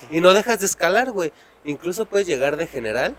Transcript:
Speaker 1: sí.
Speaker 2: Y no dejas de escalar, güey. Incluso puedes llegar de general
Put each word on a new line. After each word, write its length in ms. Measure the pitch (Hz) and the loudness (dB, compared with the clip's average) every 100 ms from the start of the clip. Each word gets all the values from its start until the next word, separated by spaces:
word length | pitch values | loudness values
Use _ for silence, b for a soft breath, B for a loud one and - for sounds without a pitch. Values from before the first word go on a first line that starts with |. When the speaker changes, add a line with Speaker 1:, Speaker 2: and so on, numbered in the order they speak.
Speaker 1:
sí. 60 | 123 | -4
Speaker 2:
Y 100 | 160 | 4
no 120 | 180 | 6
dejas 260 | 196 240 214 | 6 2 -2
de 80 | 190 | -2
escalar, 440 | - 170 208 254 | 0 0 2 0
güey. 220 | 202 160 - B B | -2 -6 -8 B B
Incluso 420 | 147 143 170 185 214 | -10 -6 -6 -6 -2
puedes 220 | 202 180 | -2 0
llegar 300 | 131 139 151 | 0 0 -2
de 100 | 165 | -6
general 480 | 135 110 113 175 | -6 -4 -2 -2